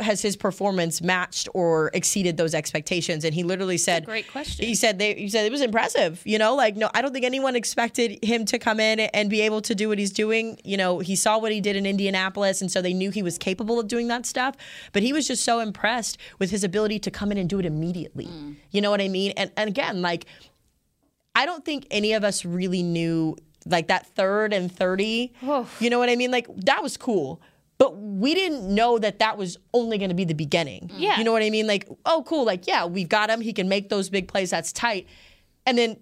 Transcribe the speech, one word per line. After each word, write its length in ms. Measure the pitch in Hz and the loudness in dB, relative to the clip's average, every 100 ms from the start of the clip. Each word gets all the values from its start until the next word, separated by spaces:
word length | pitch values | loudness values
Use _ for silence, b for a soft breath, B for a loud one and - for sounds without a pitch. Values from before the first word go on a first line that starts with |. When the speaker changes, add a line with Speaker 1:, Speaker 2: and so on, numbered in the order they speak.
Speaker 1:
has 180 | 214 208 | 0 0
his 160 | 208 196 | -2 -2
performance 640 | 202 180 196 185 165 - | -4 -2 -2 0 -2 -2
matched 480 | 175 185 180 - - | 0 0 -2 -6 -6
or 360 | 185 170 160 156 | 0 2 2 2
exceeded 420 | 185 - 208 180 160 | 0 0 0 0 2
those 180 | 165 | 0
expectations? 720 | 156 147 - 147 180 165 156 | 0 -2 -4 -2 -2 -2 -2
And 100 | 160 | -2
he 80 | 156 | 0
literally 340 | 175 185 190 175 | 0 -2 0 0
Speaker 2:
That's 60 | |
a 20 | |
Speaker 1:
said, 200 | - 170 | 2 0
Speaker 2:
great 260 | 160 220 208 | -2 -8 -8
question. 360 | 269 302 - 226 | -10 -8 -4 -2
Speaker 1:
he 80 | |
said 240 | 214 233 190 | 2 2 2
they, 160 | 208 | 0
he 160 | - 202 | -2 -2
said 160 | 220 214 | 0 2
it 40 | |
was 120 | 285 | 2
impressive. 580 | 254 220 240 - 180 175 - | 0 2 0 2 0 0 -2
You 100 | 214 | 2
know, 160 | 220 | 4
like, 220 | 277 226 208 | 4 2 2
no, 140 | 214 | 0
I 80 | 214 | 0
don't 140 | 269 | 0
think 100 | 262 | 0
anyone 320 | 247 269 262 247 | -2 0 0 0
expected 680 | - - 233 247 233 220 | -2 -2 -2 0 -2 0
him 220 | 214 233 | 0 0
to 140 | 214 240 | 0 0
come 200 | 233 220 | 0 2
in 200 | 220 220 | 2 2
and 300 | 214 - 208 | 2 2 2
be 100 | 214 | 2
able 220 | 214 214 | 2 0
to 120 | 214 | -2
do 140 | 202 214 | 0 0
what 100 | 208 | 0
he's 140 | 202 | 0
doing. 480 | 190 214 226 226 214 | 0 0 0 -2 -6
You 140 | - 196 | -4 0
know, 220 | 185 180 | 0 0
he 180 | 180 190 | -2 0
saw 220 | 214 220 | 2 2
what 140 | 220 | 2
he 100 | 214 | 0
did 120 | 202 | 0
in 120 | 196 196 | 0 0
Indianapolis, 760 | 196 196 190 190 196 196 190 | 0 0 0 -2 0 0 0
and 100 | 185 | 0
so 120 | 190 | 0
they 100 | 180 | 0
knew 180 | 185 196 | 0 -2
he 120 | 202 | -2
was 160 | 175 170 | -4 -4
capable 420 | - 185 214 233 | -4 -4 0 0
of 80 | 214 | 0
doing 200 | 233 233 | -2 -2
that 180 | 240 233 | -2 -4
stuff. 300 | 269 262 269 B B B | -2 -2 -4 B B B
But 100 | 202 | 0
he 120 | 233 | 2
was 120 | 302 262 | 2 0
just 160 | 254 | 0
so 180 | - 233 | 2 0
impressed 580 | 220 196 208 240 208 - B B | 0 -2 0 0 -4 -8 B B
with 120 | 190 | -2
his 120 | 202 | 0
ability 360 | 190 202 214 214 | 0 2 0 0
to 100 | 190 | -6
come 220 | - 208 | -4 -2
in 60 | 202 | -2
and 100 | 180 | 0
do 100 | 196 | 0
it 60 | |
immediately. 640 | 180 151 170 180 147 135 - | -2 -2 -2 -4 -8 -10 -12
Speaker 3:
Mm. 300 | 165 147 147 b | -12 -14 -14 b
Speaker 1:
You 100 | 202 | 0
know 80 | 202 | 2
what 100 | 202 | 2
I 80 | 196 | 0
mean? 240 | 185 196 - | 0 -2 -2
And, 120 | 190 - | -4 -2
and 120 | 214 | -2
again, 340 | 196 - 190 | -2 -2 -2
like, 240 | 180 170 - B B B _ _ _ _ _ _ _ | -2 -2 -6 B B B _ _ _ _ _ _ _
I 120 | 226 285 | 0 0
don't 180 | 339 | -2
think 220 | 330 285 - | -4 -6 -2
any 220 | 208 208 | 0 2
of 120 | 220 | 2
us 200 | 202 190 | 2 -2
really 380 | 180 180 185 185 | -4 -2 0 0
knew, 540 | 175 170 165 165 160 - - _ | 0 0 2 2 0 -2 -12 _
like, 240 | 127 170 160 | -2 0 2
that 180 | 185 - | 0 -2
third 460 | - 190 202 214 | 0 2 2 2
and 180 | 208 180 | 0 -2
thirty, 600 | 180 185 190 214 226 247 - 254 | -2 0 0 0 -2 -4 -6 -4
Speaker 2:
Oof. 320 | 285 233 - | -2 -4 0
Speaker 1:
you 80 | 233 | 2
know 100 | 240 | 4
what 120 | 247 | 4
I 60 | 240 | 2
mean? 140 | 247 | 2
Like, 160 | 247 240 - 185 | 0 -2 -2 2
that 160 | 311 | 2
was 160 | 285 - | 0 -6
cool. 420 | - 202 135 - b b b - | -2 0 0 -6 b b b 4
But 160 | 269 170 | 4 4
we 340 | 208 196 254 | -6 -2 2
didn't 420 | 359 381 285 185 | 2 0 -2 0
know 240 | 202 233 233 | 4 4 4
that 200 | 208 202 | 2 2
that 180 | 220 208 | 0 0
was 220 | 185 - _ | -6 -8 _
only 240 | 240 233 214 | 0 2 0
gonna 160 | 196 | 0
be 100 | 175 | 0
the 100 | 175 | 0
beginning. 560 | 156 147 170 151 92 175 196 | 0 0 0 0 -6 -12 -4
Speaker 2:
Yeah. 220 | 392 277 | 0 2
Speaker 1:
You 60 | |
know 80 | 226 | 4
what 100 | 226 | 2
I 80 | 214 | 2
mean? 160 | 214 214 | 2 2
Like, 200 | 196 - - - | 0 -2 -6 0
"Oh, 180 | 330 - | 0 2
cool. 200 | 320 226 | 0 2
Like, 200 | 180 - | 0 0
yeah, 200 | 302 175 | 0 0
we've 200 | 185 165 | -2 0
got 200 | 214 214 | 2 2
him. 140 | 226 | 0
He 100 | 226 | -2
can 160 | 208 185 | -2 0
make 220 | 196 202 | 0 0
those 180 | 208 190 | -2 0
big 200 | 196 185 | -2 -2
plays. 200 | 202 185 | -2 -2
That's 240 | 180 - | -2 -4
tight." 340 | - 240 196 - b b b b _ - | -2 -2 -2 -8 b b b b _ 0
And 100 | 240 | 2
then 220 | 226 - | 2 -2